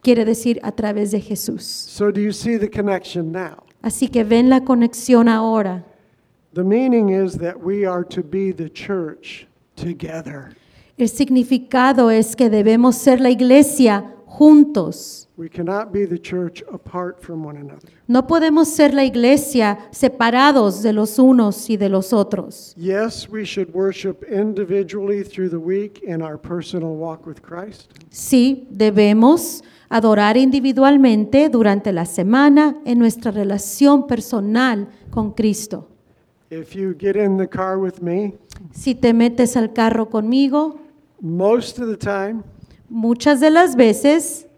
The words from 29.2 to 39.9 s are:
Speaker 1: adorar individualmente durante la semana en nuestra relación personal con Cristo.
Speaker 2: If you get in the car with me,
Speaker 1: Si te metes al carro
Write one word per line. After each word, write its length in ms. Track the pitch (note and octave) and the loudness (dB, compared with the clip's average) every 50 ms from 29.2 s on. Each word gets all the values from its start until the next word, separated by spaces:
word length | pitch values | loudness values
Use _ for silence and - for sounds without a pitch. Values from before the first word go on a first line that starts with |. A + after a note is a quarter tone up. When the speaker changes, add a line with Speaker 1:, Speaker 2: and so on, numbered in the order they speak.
| A3+ C4 D#4+ E4+ - - - - _ _ _ _ _ _ | 6 6 4 4 0 -8 -12 -14 _ _ _ _ _ _
Speaker 1:
adorar 480 | - A3+ A3 A3+ G#3+ G#3 G#3 G#3 A3 | -2 0 2 4 2 4 2 2 2
individualmente 1120 | B3+ C4+ C4+ C4 C#4 A#3+ C4+ B3 B3+ C4+ C#4 C#4+ C#4+ C4+ B3+ A3 G#3+ G#3+ - - C#4 D4 D#4 | 4 2 2 2 0 0 0 2 4 4 4 6 6 6 4 4 2 0 2 2 2 2 4
durante 440 | A3 A#3+ A3 G#3 G3+ G3+ G3+ G#3+ | 2 2 2 2 2 0 -2 -4
la 120 | F#3+ E3+ E3+ | -4 -4 -4
semana 720 | E3+ - - F3 F#3+ A3+ C4 C#4+ D4 C#4+ D4 D4+ D4+ C#4 D4+ - | -4 -4 -4 0 2 2 4 6 6 6 6 4 2 0 -4 -6
en 140 | - B3 A#3+ | -2 0 2
nuestra 320 | A#3 A3+ A3 A#3 - A#3 | 2 2 0 -2 -6 -6
relación 760 | G3 G#3+ G3+ G3 G3 G3+ - - - - C#4+ C#4 C#4+ C#4+ C#4+ | -4 -4 -4 -4 -4 -6 -6 -10 -2 2 4 4 4 4 2
personal 840 | C#4+ B3+ A#3 - - - A3 G3 G3+ G#3+ A#3+ B3+ C4 A3+ G3+ G3+ - - _ _ - | -2 -6 -6 -6 -6 -6 -4 -4 -2 0 0 0 0 -2 -4 -6 -10 -14 _ _ -10
con 220 | - A#3 G#3+ G#3 | -6 -6 -6 -6
Cristo. 560 | - - A3 G#3+ G#3 - - - F#3+ - - _ _ _ _ _ _ _ _ _ _ _ _ _ | -4 -2 -2 -2 -2 -2 -8 -12 -12 -14 -14 _ _ _ _ _ _ _ _ _ _ _ _ _
Speaker 2:
If 240 | E3 D#3+ D#3+ - - | -14 -14 -14 -14 -10
you 200 | G3 G3 F#3+ F3+ | -8 -6 -6 -6
get 200 | C#3+ G3 G3 G3 | -4 -2 -2 0
in 220 | G3+ G#3+ G3 F#3+ F#3+ | 2 2 2 2 0
the 100 | F#3+ F3+ | -2 -4
car 300 | - - F#3+ F#3+ F#3+ F#3+ | -4 -6 -4 -4 -4 -4
with 220 | G3 F#3 F3+ F3+ | -4 -6 -6 -8
me, 320 | F3 E3+ F3 F#3+ G#3 G3+ G3 - _ _ - - F#3+ D#3+ | -6 -4 -4 -4 -4 -6 -8 -12 _ _ -20 -20 -20 -20
Speaker 1:
Si 220 | - - - C#4 B3 | -18 -8 -4 -4 -4
te 180 | B3 - A#3 A#3 | 0 2 2 4
metes 420 | A#3 A#3 A#3+ A#3 A#3+ B3 A#3+ B3 | 4 2 2 2 0 0 0 2
al 160 | B3 A3 A3 | -2 -2 -2
carro 360 | A3+ - A3+ A3+ | -2 0 0 0